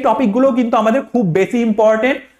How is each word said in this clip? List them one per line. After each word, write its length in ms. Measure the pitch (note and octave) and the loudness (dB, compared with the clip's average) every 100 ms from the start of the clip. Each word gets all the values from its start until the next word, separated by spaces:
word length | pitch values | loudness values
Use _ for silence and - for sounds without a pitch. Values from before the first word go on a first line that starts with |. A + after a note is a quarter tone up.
| B3 | 0
টপিকগুলো 460 | A3 B3 A3 C4+ A#3+ | 0 0 2 0 2
কিন্তু 160 | A#3 A#3 | 0 0
আমাদের 180 | A3 B3 A3 | 0 0 -2
খুব 120 | A#3+ F#3+ E3+ | -2 0 0
বেশি 200 | F#3 A#3+ A#3 | 0 0 -2
ইম্পর্টেন্ট। 500 | G#3+ A3 A3 B3 C#4 - _ | 2 2 2 0 -4 -8 _